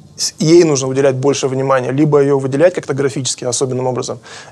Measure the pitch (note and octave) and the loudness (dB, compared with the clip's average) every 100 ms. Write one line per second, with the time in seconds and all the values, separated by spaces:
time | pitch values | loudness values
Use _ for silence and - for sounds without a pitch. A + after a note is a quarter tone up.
0 | - - - - D#3+ F3 E3 C3+ C3 C3 | -20 -10 -8 -2 4 6 6 2 -2 0
1 | C#3 B2+ C#3 C3+ C#3 C3+ C3+ C3+ B2+ C3+ | 0 2 0 0 -2 -2 0 0 0 0
2 | D#3 C#3+ C#3 C#3 C3+ C#3 F3+ F3 D#3 C#3 | 2 4 4 2 0 2 2 2 -6 -2
3 | C#3+ C#3+ B2 - B2+ A#2 C3 B2 B2+ B2+ | -2 -4 -6 -6 -6 -4 -2 -2 -4 -4
4 | - A#2 - - - | -6 -10 -14 -20 -12